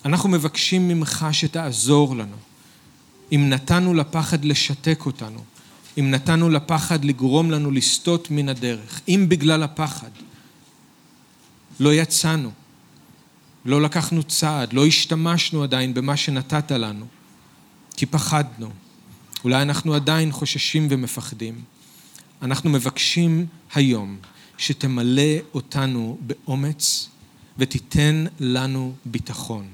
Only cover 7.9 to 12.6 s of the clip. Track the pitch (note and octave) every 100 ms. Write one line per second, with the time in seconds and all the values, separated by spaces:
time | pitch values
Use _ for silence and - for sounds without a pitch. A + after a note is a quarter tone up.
7.9 | - - E3+ E3+ D3 C#3 B2 B2 A2+ A2
8.9 | - - G3 F3+ E3+ D3 D#3 D3+ - D3+
9.9 | - - - - - - _ _ _ _
10.9 | _ _ _ _ _ _ _ _ - C#3+
11.9 | D3+ D#3+ - E3 D#3+ B2 -